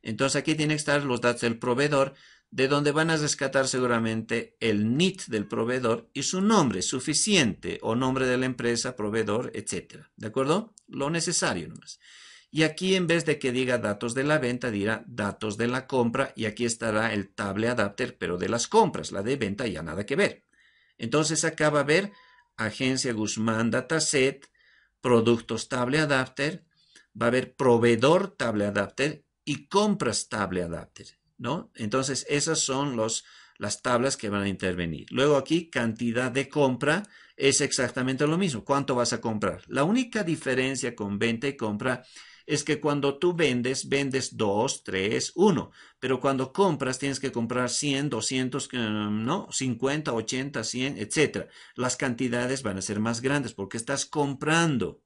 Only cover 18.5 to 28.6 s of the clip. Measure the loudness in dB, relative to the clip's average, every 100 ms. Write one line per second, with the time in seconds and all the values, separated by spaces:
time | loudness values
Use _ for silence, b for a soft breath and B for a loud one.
18.5 | -2 2 4 4 0 -6 -6 -4 -2 -2
19.5 | -2 -4 -4 -6 -6 -2 0 0 -2 _
20.5 | b b b b _ 0 0 2 0 0
21.5 | 2 2 4 4 2 2 B B B B
22.5 | -6 -6 0 -2 0 -2 -2 -2 0 0
23.5 | 2 0 0 0 -2 2 2 2 0 -18
24.5 | b b b b _ 4 6 6 2 0
25.5 | -8 -4 -4 0 2 4 2 0 -2 -4
26.5 | -4 _ b b b b 0 2 2 0
27.5 | 2 6 6 6 6 6 4 2 -4 -2
28.5 | 0